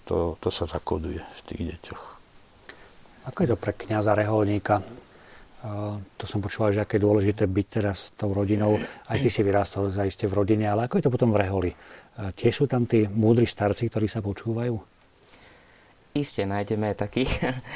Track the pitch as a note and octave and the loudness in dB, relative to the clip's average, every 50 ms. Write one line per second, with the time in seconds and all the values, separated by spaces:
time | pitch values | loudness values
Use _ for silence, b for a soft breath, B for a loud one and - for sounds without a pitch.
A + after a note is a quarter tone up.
0 | - - F2+ F2 E2+ E2+ D#2+ - - F#2+ - - F2 D#2+ - D#2+ - - F2 E2 | -8 -4 -2 -2 0 -2 -4 -4 -4 -4 -2 -2 -6 -4 -6 -8 -6 -4 -4 -4
1 | D#2+ E2 D2 - - - - - - - - - B2 B2 - - - - - - | -4 -6 -8 -8 -10 -14 -18 -20 -14 -12 -10 -8 -8 -8 -8 -12 -14 -14 -14 -14
2 | - - - - - - _ - - - - - - B B B B B B B | -14 -18 -20 -20 -20 -20 _ -20 -20 -20 -20 -20 -20 B B B B B B B
3 | B - - - - C#3 - - F#3+ A#2+ A2 - - G#2 G2+ - - - A2+ G#2+ | B -20 -20 -16 -14 -14 -2 -2 0 2 2 0 0 -6 -6 -6 -6 -4 -2 0
4 | G2+ G#2+ G#2 G#2 G#2+ G#2 G#2+ G#2+ G#2+ G2+ G#2 G#2 - - G#2 G2+ G2 - A#2 C3 | 2 2 2 2 2 2 2 2 2 2 0 -2 2 2 0 0 0 -6 -14 -16
5 | B B B B B B B B B B - - - A2 G#2 G#2 G#2 G#2+ G#2 G#2 | B B B B B B B B B B -20 -14 -12 -10 -8 -6 -6 -6 -6 -8
6 | F#2+ - _ - - - - G#2+ F#2+ G2 - - A2+ G#2+ G2+ G#2 G#2 - - G#2+ | -10 -14 _ -10 -10 -4 -4 -4 -4 -4 -2 0 2 2 2 2 0 0 2 2
7 | G2+ G#2 G#2 G#2+ G2 G#2 G#2 - G#2+ F#2+ F#2 G2+ G2 - - A2+ G2+ G2+ G2 - | 4 6 4 4 4 2 2 2 0 2 2 0 -2 0 -2 -2 0 0 0 -2
8 | - - - - - G#2 G2 G2+ G2+ G2 G#2+ G#2 G#2+ G#2+ G#2+ G#2+ B B B B | -4 -4 -4 -4 -4 -2 0 0 2 2 2 2 4 2 2 2 B B B B
9 | B - A2+ A2 C3+ A#2+ - - G#2+ G2 G2 G2+ G2+ - - G2+ G2 G2+ F#2+ G2+ | B -4 -2 2 2 4 4 4 4 4 4 4 2 2 -2 -2 -2 -2 0 0
10 | G2+ G2 - - - G#2 F#2 G2+ G#2 F#2+ A2 G#2+ G#2+ G#2 G#2 G#2+ A#2 B2+ - F3 | -2 -2 -2 -2 -2 0 2 2 4 4 4 2 2 0 0 0 0 0 0 0
11 | D#3+ C#3 A#2+ A#2+ - A#2 G#2+ G#2 G2+ F#2 G2 F#2+ F2+ F2 - - - - - - | 2 2 2 4 2 4 4 2 2 2 0 0 0 -2 -4 -6 -18 -20 -20 -20
12 | - - _ - G#2 F#2+ F2+ - - A#2 - - D3 C3 - B2 A#2+ A2+ - A2+ | -20 -18 _ -8 -8 -8 -8 2 2 2 4 4 0 2 2 0 0 2 4 2
13 | G#2+ G2+ G2 A2+ A2 G#2+ A#2+ A2+ A#2+ - - - G#2 G#2 G2+ - A#2+ A2+ - G#2+ | 2 2 2 2 4 6 6 6 4 2 2 0 0 0 0 0 -2 -2 -2 0
14 | G#2+ G2+ - A2+ G2+ G2+ G2 - - A2+ A2+ A2+ A#2+ B2 A#2+ G#2+ - _ _ _ | -2 0 -2 -4 -4 -4 -6 -6 -4 -4 -4 -2 -2 -2 -4 -4 -8 _ _ _
15 | _ _ _ B B B B B B B B B B B B B B B B _ | _ _ _ B B B B B B B B B B B B B B B B _
16 | _ _ _ D3 C#3+ - - - G2+ G2 G2 G2+ G2+ G2+ A2 G#2 G#2+ G#2 G2 - | _ _ _ -2 -2 0 -2 -2 -2 -2 -2 -4 -2 -2 -2 -2 0 -2 -2 -2
17 | G#2 G2+ - A#2+ C3 - - - - B2+ C3 B2+ B B B | -4 -2 0 -2 0 0 -2 -2 -2 -4 -4 -6 B B B